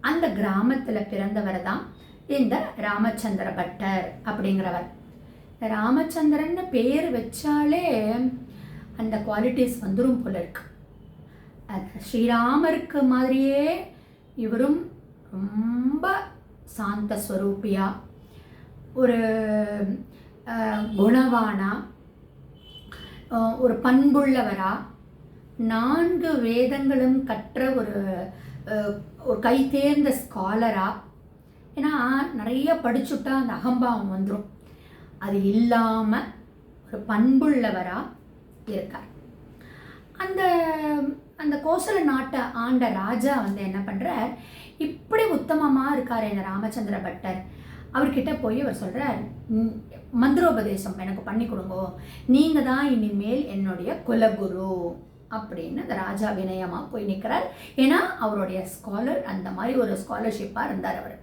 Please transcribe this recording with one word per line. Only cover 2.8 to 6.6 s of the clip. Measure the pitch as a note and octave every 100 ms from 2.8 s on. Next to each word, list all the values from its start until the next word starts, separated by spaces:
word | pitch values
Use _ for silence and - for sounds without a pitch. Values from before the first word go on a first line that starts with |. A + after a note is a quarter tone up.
| G#3 G3+ A3+ G#3+ A3+ F#3+ - -
பட்டர் | F3 - F#3+ F#3+ F3 -
அப்படிங்கிறவர். | - G3+ G3 G3 F#3 F3 F3 - - - - - - -
ராமச்சந்திரன்னு | A3 G#3+ A3 C4+ D#4+ E4+ D4+ C#4+ D#4+ F4